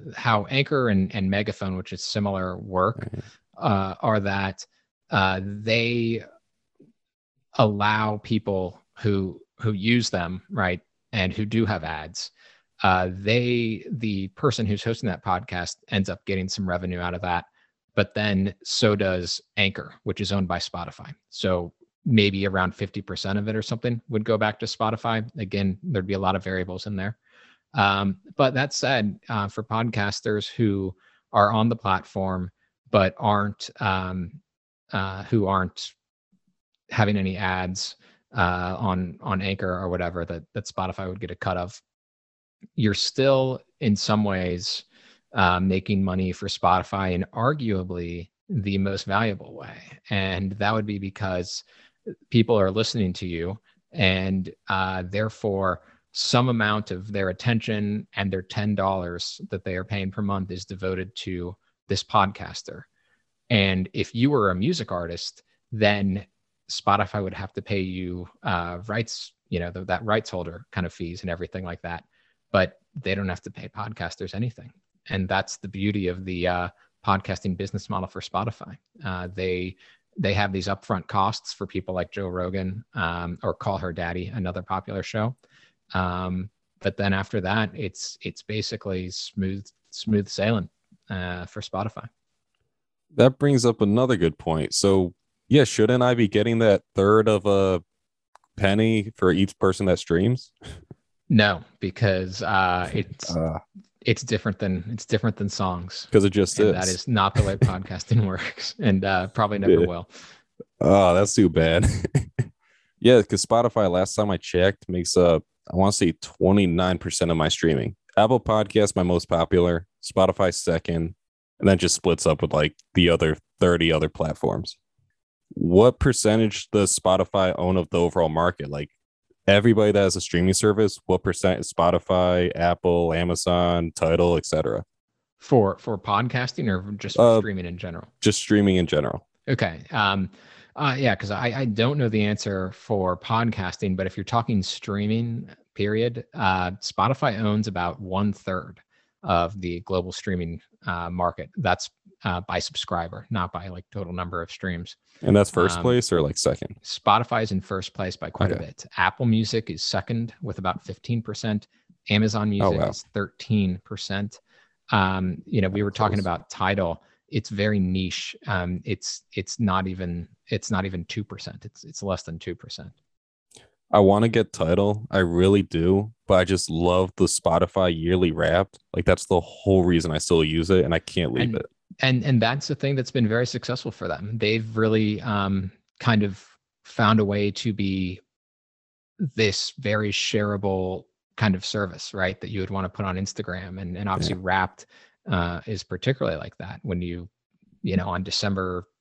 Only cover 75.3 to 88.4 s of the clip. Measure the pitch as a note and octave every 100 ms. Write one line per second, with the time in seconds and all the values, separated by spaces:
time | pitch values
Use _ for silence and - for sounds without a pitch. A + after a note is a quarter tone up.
75.3 | G2 - - G2 G2 G2+ G2+ F2+ F2+ F#2
76.3 | F2+ F2 F2+ F2 - _ _ - G2 -
77.3 | F#2+ G2 F2+ G2 G2+ - G2 F#2 - -
78.3 | F#2 A2+ - - - _ A3 C#3 F2+ F2+
79.3 | F#2+ F#2 F2+ F#2 - _ _ _ - G2
80.3 | G2+ G2+ F#2+ F2+ G2 - F#2+ - G2+ G2
81.3 | - - - G2 F#2+ F#2 F#2 F2 - F#2+
82.3 | F2+ F2+ F#2+ F#2 G2+ - B2 E2+ F2 F2
83.3 | F2 F#2+ - A2 F#2+ F2+ E2+ F2 F2+ F#2+
84.3 | A2 F#2 F2+ F#2 F#2+ - G2+ - A2 A2
85.3 | B2+ _ _ _ _ _ F#2 F2+ F2+ F2+
86.3 | F#2 G2 _ _ _ G2 - G2+ F#2+ G2
87.3 | - F2+ G#2+ G#2 E2+ F#2+ - - - G2+
88.3 | -